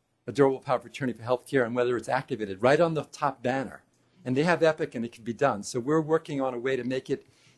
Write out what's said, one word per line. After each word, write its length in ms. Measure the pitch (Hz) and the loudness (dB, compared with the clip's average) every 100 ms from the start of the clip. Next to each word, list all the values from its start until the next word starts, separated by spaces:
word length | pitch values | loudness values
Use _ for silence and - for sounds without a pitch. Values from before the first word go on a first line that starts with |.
| _ _ - | _ _ -4
a 60 | |
durable 260 | 113 139 131 | 4 4 4
power 200 | - 123 | -2 -4
of 80 | 120 | -4
attorney 260 | - 131 | -6 -6
for 100 | 113 | -4
healthcare 420 | 117 123 - 139 | -2 -2 0 0
and 100 | 117 | 0
whether 220 | 123 123 120 | 0 0 0
it's 120 | 113 | -2
activated 540 | 127 - 113 104 95 | -4 -4 -6 -6 2
right 180 | 123 151 | 4 6
on 140 | 170 | 4
the 100 | 156 | 0
top 380 | - - 143 135 | -6 -4 -4 -2
banner. 400 | 123 135 120 - _ _ _ _ | -2 -2 -4 -10 _ _ _ _
And 140 | 127 127 | -4 0
they 80 | |
have 180 | 165 170 | 2 4
Epic, 320 | 160 156 151 | 2 2 -4
and 80 | 123 | -6
it 100 | 113 | -8
can 120 | - | -8
be 80 | 110 | -8
done. 300 | 107 139 104 | 0 0 0
So 180 | 104 127 | -4 -6
we're 220 | 120 156 | 0 0
working 400 | 151 160 160 143 | 2 0 0 -4
on 100 | 131 | -4
a 60 | 123 | -2
way 180 | 127 131 | -2 -2
to 80 | |
make 240 | 120 131 - | -2 -4 -4
it 180 | 139 - _ _ | -6 -8 _ _